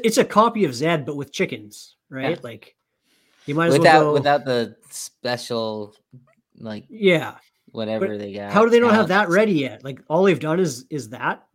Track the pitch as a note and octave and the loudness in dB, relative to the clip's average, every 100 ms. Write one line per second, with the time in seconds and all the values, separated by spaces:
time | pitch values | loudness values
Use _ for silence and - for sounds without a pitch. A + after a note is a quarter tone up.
0 | A3+ A#3+ G3+ G3+ A#3 A3 E3+ A#2+ D#3 E3 | 0 2 2 2 2 2 -2 0 -2 -2
1 | C#3 C#3+ C3+ - - A#2+ G#2 - - _ | -4 -10 -8 -6 -6 -8 -16 -20 -20 _
2 | _ C3+ C3+ - A#2+ G#2+ _ _ _ _ | _ -8 -6 -6 -10 -18 _ _ _ _
3 | _ _ _ _ - D3 E3+ D3 E3+ D#3 | _ _ _ _ -6 0 2 6 6 6
4 | D3+ D3 C3+ C#3+ C3 B2 A2 - _ - | 6 2 2 2 0 -2 -4 -8 _ -16
5 | - _ B2 A#2+ - A#2 A2 G#2+ G#2 _ | -16 _ -6 -6 -6 -6 -4 -6 -10 _
6 | _ B2+ _ _ _ - A2+ G#2+ - A3 | _ -20 _ _ _ -18 -14 -14 -14 -2
7 | G3 E3 A2+ G2+ _ _ _ A2+ G#2+ A2 | 2 2 -2 -12 _ _ _ -10 -6 -4
8 | G#2 G#2 G2+ G2+ G2+ G3 A#3 A#3 A#3+ A3 | -4 -6 -10 -10 -2 2 4 4 6 4
9 | F3+ F#3+ F#3+ F#3 A3 E3 B2+ G#2+ C3+ C3 | 2 0 2 2 2 0 -2 -8 -14 -14
10 | - D#3 G3 D3 D3+ E3+ F3 B2 - D3+ | -4 0 2 2 0 -2 -2 -4 -10 -10
11 | A2 A#2 C#3+ G3 _ | -10 -8 -6 -6 _